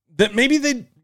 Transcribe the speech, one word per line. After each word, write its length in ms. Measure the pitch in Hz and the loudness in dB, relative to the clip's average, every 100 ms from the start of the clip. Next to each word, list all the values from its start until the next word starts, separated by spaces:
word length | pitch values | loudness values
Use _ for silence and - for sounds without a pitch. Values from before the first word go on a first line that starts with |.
| _ | _
that 200 | 151 208 | -2 0
maybe 240 | 208 269 302 | 0 2 0
they, 260 | 285 254 - _ | 0 -6 -10 _